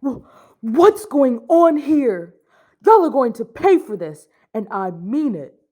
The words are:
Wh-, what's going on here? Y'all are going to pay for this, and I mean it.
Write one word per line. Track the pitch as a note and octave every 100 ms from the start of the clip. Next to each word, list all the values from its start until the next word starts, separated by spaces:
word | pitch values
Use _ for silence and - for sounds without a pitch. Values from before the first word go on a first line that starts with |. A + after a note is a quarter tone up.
Wh-, | C4+ A#3+ - _ _ _
what's | A3+ A#3 F#4 - -
going | C#4+ C4+ A#3 -
on | E4 E4+ D4+
here? | C#4 D4+ C4 F#3 E3+ _ _ _ _ _ -
Y'all | A4 E4
are |
going | B3 B3
to | - A3+
pay | - F#4+ F#4
for | - G#3
this, | E3 D3+ _ _ _
and | A3 G3+
I | F#3+ F#3+
mean | E3+ F3+ C4+ D4+ F#3
it. | C#3 _ _